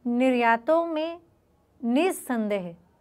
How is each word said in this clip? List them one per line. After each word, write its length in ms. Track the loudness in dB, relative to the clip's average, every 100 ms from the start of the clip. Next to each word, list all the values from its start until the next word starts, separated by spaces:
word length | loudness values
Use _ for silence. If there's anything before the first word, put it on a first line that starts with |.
| -2
निर्यातों 760 | 0 2 4 2 2 2 0
में 360 | 0 -4 -4 -8 _ _ _ _ _ _
निस्संदेह 920 | 0 2 2 -2 -4 -4 -2 -4 -6 -14 _ _